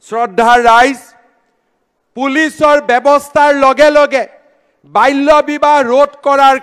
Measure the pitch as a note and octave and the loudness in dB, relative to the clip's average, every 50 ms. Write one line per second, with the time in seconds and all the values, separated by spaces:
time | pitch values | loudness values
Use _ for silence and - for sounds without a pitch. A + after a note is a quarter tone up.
0 | _ - G#3+ A3+ A#3 A#3+ F#3 G3+ A3+ A#3 A#3+ B3 A#3+ A#3 A3+ A#3 B3 C#4 C4+ A#3+ | _ -10 -8 -8 -8 -6 -4 -2 0 2 2 2 2 2 2 4 2 0 -2 -8
1 | - _ _ _ _ _ _ _ _ _ _ _ _ _ _ _ _ _ _ _ | -16 _ _ _ _ _ _ _ _ _ _ _ _ _ _ _ _ _ _ _
2 | _ _ _ A#3 C4 C#4 C4+ D4+ D#4+ D4+ - - D#4 D4 D4 D4 D4 B3+ A#3+ B3 | _ _ _ -8 -6 -4 -2 -2 -4 -4 -4 -2 0 0 0 0 -2 -2 -4 -2
3 | A#3+ C#4+ C#4+ C#4+ C#4 - _ D4+ C#4+ D4 C#4+ C#4+ C4+ C4 C4+ B3 D4 D4+ D4 D4 | 0 0 0 0 -2 -4 _ 0 0 0 0 0 0 0 2 2 2 2 2 2
4 | D4 C#4 C4+ C4 G#3+ - _ _ _ _ _ _ _ _ _ _ _ C#3 D3 G3+ | 0 0 -2 -6 -6 -8 _ _ _ _ _ _ _ _ _ _ _ _ -4 -2
5 | A3+ C4+ C#4+ C#4 C#4 C#4+ D#4 D4+ D4 D4 D4 D4 D4 D4 D4 D4 C4+ A#3 B3 C4+ | 0 0 0 -2 0 2 2 0 0 -2 -6 -4 -2 0 0 0 0 0 0 0
6 | C#4+ C#4 - - - C#4 C#4 C#4 C4+ C4+ C4+ C4 | 0 -2 -4 -8 -4 -2 0 2 2 2 0 -2